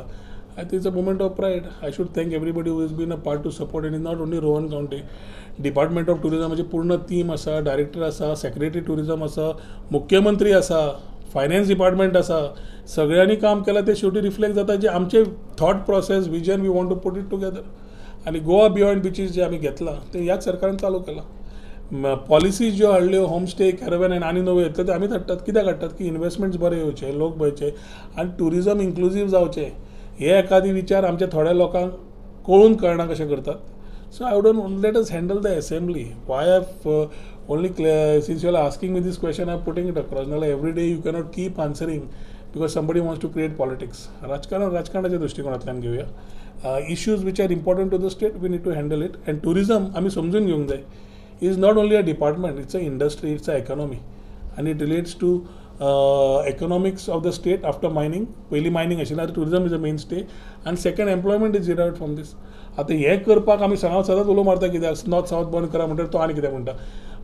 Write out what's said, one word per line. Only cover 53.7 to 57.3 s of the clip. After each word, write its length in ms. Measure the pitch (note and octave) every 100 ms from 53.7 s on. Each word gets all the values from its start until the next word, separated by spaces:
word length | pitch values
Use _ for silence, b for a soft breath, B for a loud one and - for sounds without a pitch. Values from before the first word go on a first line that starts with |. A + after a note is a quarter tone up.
| C#3 C#3+ A#2+ - B B B B -
And 80 | D3+
it 160 | D3+
relates 320 | D3 E3 E3+ -
to, 80 | F3+
uh, 1300 | F3 F3 - - - C#3 C#3 C#3 C#3 C3+ C3+ C#3+
economics 600 | C3 E3 F3+ F#3+ F#3+ -
of 80 | E3
the 100 | E3+